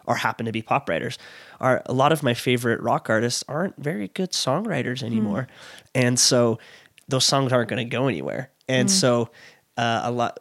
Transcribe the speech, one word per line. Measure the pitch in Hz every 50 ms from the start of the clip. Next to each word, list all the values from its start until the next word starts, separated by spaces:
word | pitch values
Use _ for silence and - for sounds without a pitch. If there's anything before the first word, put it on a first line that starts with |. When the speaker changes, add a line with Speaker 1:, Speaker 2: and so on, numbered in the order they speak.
| _
Speaker 1:
or | - 117
happen | 110 - 117 110 - 120
to | 117
be | 107 113
pop | 113 - 117 139 - -
writers. | 85 76 - - - - - - - - - - - -
Our, | - 131 127 - -
a | - 123
lot | 127 131 147
of | 160 147
my | 147 123 120
favorite | - - 131 123 120 123 120 113 -
rock | - 117 123 156 - -
artists | 113 110 113 120 127 - - -
aren't | 139 151 180 190 - -
very | 139 143 170 208 202 185
good | - - 185 180 -
songwriters | - - 131 131 165 214 233 175 135 120 120 127 131
Speaker 2:
Hmm. | 131
Speaker 1:
anymore. | 117 117 110 107 104 101 107 131 - - - - - - - - _ _
And | 131 127 123 127 120
so | - - 139 123 120 117 110 - - - - - - _ _ _ _ -
those | 135 131 -
songs | - 143 139 139 123 127
aren't | 123 120 104
gonna | 110 117 120
go | 120 123 117 131 139
anywhere. | 107 76 65 69 50 - 135 - _ _ _ -
And | 131 127 127 -
Speaker 2:
Hmm. | 190
Speaker 1:
so, | - - 127 120 120 117 - - - - - - _ _ _ _ -
uh, | 117 117 113 110 -
a | 117
lot, | 120 120 117 - - -